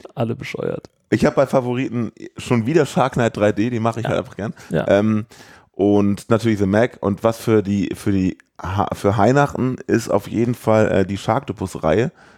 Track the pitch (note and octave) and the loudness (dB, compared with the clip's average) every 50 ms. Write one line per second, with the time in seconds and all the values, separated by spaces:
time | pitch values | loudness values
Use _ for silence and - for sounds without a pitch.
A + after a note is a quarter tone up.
0 | - - - B2+ A#2+ A2+ A#2 C3+ - - - - G1+ G1+ G1+ - - - _ _ | -20 -12 -6 -4 -4 -4 -4 -8 -10 -10 -8 -6 -6 -6 -6 -6 -10 -16 _ _
1 | _ - - G#2+ - D3+ - - C3+ - - C3+ A#2+ B2 B2 B2+ C#3 - A2+ A#2+ | _ -2 0 2 2 2 2 2 0 2 2 0 0 0 -2 -4 -4 -4 -4 -4
2 | A2+ - - - - - _ - - - B2+ A#2 G#2+ C3 E3 E3+ C#3 - - - | -6 -6 -8 -14 -20 -18 _ -8 -4 0 0 0 2 2 2 2 2 2 0 0
3 | B2 C#3 - C3 A#2 A2+ - G#2+ G#2 G#2 - G2+ A2 B2 B2 A2 A2 A2+ A2 A#2 | 0 0 2 0 0 0 2 2 2 2 2 2 -2 -2 -2 -2 -2 -2 -2 -2
4 | G#2+ G#2+ - F2+ - - - - G2 - - - - - - D2+ - - G2 G2+ | -2 -2 -2 -2 -4 -6 -8 -8 -8 -8 -8 -10 -8 -4 -4 -2 2 2 4 4
5 | G#2+ A2 G#2+ G#2+ A2 - - - - - - - _ _ _ - F#2+ G2+ G2+ G#2 | 4 2 2 0 -2 -6 -14 -20 -20 -20 -20 -20 _ _ _ 0 2 4 4 4
6 | G2+ G2+ G2+ - - - A#2 G#2+ A2+ A2+ G#2+ G2 G2+ F#2+ G2+ G#2+ A#2+ A#2 - - | 4 2 0 -2 -2 0 0 0 2 0 0 0 0 2 2 2 2 0 -2 -4
7 | - G2 G2+ - - A2+ A2+ - - A#2+ A2+ G#2+ F#2 G2 G2+ G2+ F2+ - - - | -4 -4 -2 0 0 -2 -2 -2 0 2 2 2 2 0 -2 -2 -2 -4 -6 -6
8 | - G#2+ G2 F#2+ F#2 F#2 - - _ _ _ - - F2+ G2 G2+ F2+ - - - | -4 -2 0 0 0 0 -2 -6 _ _ _ -12 -10 -6 -2 -2 -2 -2 -4 -2
9 | - G2+ G2+ G2+ G2 A#2 C3+ C#3+ C#3+ C#3 - - A#2+ C3 B2+ - - - G2+ A#2 | 0 0 2 4 4 4 4 4 2 0 0 -2 -4 -4 -4 -6 -2 0 0 0
10 | A#2 - - G2+ - - - G#2 A#2 B2 A#2+ - - A2+ A2 A2 G#2+ - F#2 F#2+ | 0 0 -2 -2 -2 -2 -2 -2 0 0 -2 -2 0 2 4 4 4 4 2 2
11 | F#2+ F2+ G2+ G2 - - A2 C#3 C#3 - F#2+ - G2+ F#2 - - - D#2 E2 G#2+ | 0 0 -4 -4 -2 -2 -2 -2 -2 -6 -8 -6 -8 -8 -6 -2 0 2 2 2
12 | B2 E3+ - _ - - - | 0 -2 -4 _ -20 -20 -20